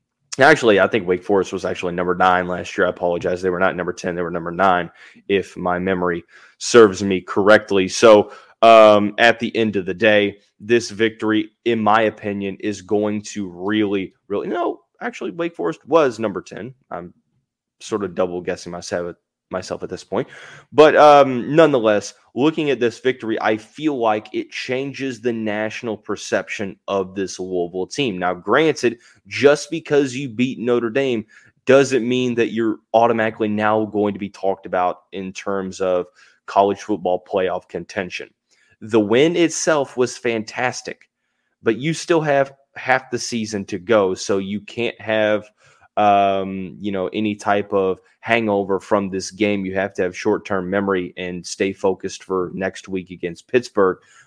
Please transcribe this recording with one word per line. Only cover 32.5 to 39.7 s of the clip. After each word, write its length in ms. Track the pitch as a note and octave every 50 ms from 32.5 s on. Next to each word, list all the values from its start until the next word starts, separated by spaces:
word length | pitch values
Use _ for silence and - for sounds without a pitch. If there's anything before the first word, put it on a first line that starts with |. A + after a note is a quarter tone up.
| G#2
you're 260 | A2+ A#2 A2 - - _ _ -
automatically 540 | A2+ A#2 A#2 A2+ A2+ A2 A2+ A2 - A2 G#2+
now 360 | G#2 G#2+ G#2+ G#2+ A2 A2 A2
going 280 | G2+ G#2 G2+ G#2 G#2 G2
to 60 | F#2+
be 100 | G2+ F#2+
talked 360 | - - - G2 F#2 - -
about 360 | F#2 F#2 F2+ F2+ F2+ E2+ - _ _
in 220 | - F#2+ F#2+ F#2+ F#2+
terms 480 | - - G2+ G2 G2 F#2+ F#2 F#2+ -
of 260 | F#2+ F#2 F2+ F2+ F2 - _ _ _ _ _ _ _
college 360 | - - G2 G2+ G2+ G2 - -
football 420 | - G#2+ E2+ F2 F2+ F2+ F2+ - -
playoff 400 | - F#2+ F#2 F2+ F2 F2+ - _
contention. 640 | - F2 E2+ - - G#2 F#2 F2 - - C2+ - _ _ _ _ _ _ _ _ _ _ G#2+
The 140 | A2 A2 A2+
win 380 | G#2+ G2+ A2+ B2+ D3+ E3+ E3+
itself 600 | E3+ E3+ D#3 - - - F3